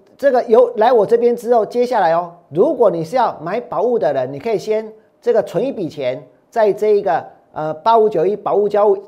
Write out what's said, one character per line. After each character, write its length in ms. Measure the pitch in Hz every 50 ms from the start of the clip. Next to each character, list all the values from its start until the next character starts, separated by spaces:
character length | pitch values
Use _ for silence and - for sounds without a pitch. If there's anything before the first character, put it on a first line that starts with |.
| _ _ _
这 160 | _ - 285 254
个 100 | 247 220
有 280 | 247 220 233 254 240 -
来 160 | 208 214 240 262
我 140 | 233 202
这 100 | 175 226
边 200 | 226 233 240 240
之 180 | 233 196 226 240
后， 100 | 233 208
接 220 | 202 - 240 247
下 140 | 240 254 220
来 120 | 190 160 165
哦， 200 | 170 180 170 - - _ _
如 260 | 139 156 208 302 320
果 160 | 254 247 202
你 140 | 175 170 160
是 120 | 165 233
要 220 | 262 233 196 135 -
买 200 | 147 165 190 240
宝 220 | 240 - 160 156 190
物 160 | 240 247 220
的 140 | 180 160 143
人， 200 | 135 127 127 139
你 60 | 143
可 120 | - 226
以 80 | 226 185
先 320 | - 214 214 220 220 214 - - _ _ _ _
这 120 | _ 240 240
个 100 | 220 185
存 220 | - - - -
一 60 | 269
笔 180 | - 233 190 147
钱 380 | - 147 139 123 131 143 147 - _ _ _ _
在 240 | _ 233 220 208 185
这 240 | 165 202 214 214
一 60 | 202 196
个 200 | 190 170 143 - - - _ _ _ _
呃， 200 | - 156 156 156
八 240 | 156 - 226 226 233
五 100 | 214 214
九 160 | - 170 160
一 100 | 185 214
宝 200 | 202 - - 156
物 140 | 196 208 202
交-， 280 | 202 208 202 214 196 196 202